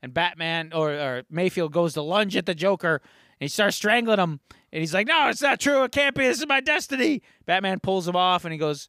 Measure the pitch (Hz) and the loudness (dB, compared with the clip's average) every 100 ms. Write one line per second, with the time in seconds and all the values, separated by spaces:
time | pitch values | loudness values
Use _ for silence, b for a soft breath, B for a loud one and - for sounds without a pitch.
0 | 131 127 170 175 165 165 160 160 156 147 | -6 0 0 0 -4 -2 -4 -2 0 0
1 | 143 127 131 160 185 180 165 151 170 156 | -2 -4 -6 -2 0 0 -2 2 0 0
2 | 151 190 208 185 180 170 180 190 175 156 | -2 0 0 -2 -2 -2 0 0 0 0
3 | b b b b 143 - 208 180 208 226 | b b b b -8 0 0 0 2 2
4 | 233 214 175 147 _ b b - 160 170 | 4 2 2 -2 _ b b -6 -4 -2
5 | 220 320 285 - 285 262 - 285 262 262 | 0 2 2 0 0 0 2 2 2 2
6 | 277 277 269 247 302 277 262 302 - 269 | 0 2 0 0 0 0 2 -2 -2 0
7 | 262 277 b b - 175 196 190 - 190 | 0 0 b b -2 0 0 -2 -2 -2
8 | 170 180 180 180 170 160 156 147 | 0 2 2 2 -2 -4 -4 -4